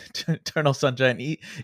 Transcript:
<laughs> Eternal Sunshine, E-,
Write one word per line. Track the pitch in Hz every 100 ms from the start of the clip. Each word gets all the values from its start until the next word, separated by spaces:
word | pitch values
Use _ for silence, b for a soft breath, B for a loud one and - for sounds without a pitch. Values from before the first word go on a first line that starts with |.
<laughs> | - - -
Eternal | 156 - 165 151
Sunshine, | 135 143 123 131 117
E-, | 135 160 B B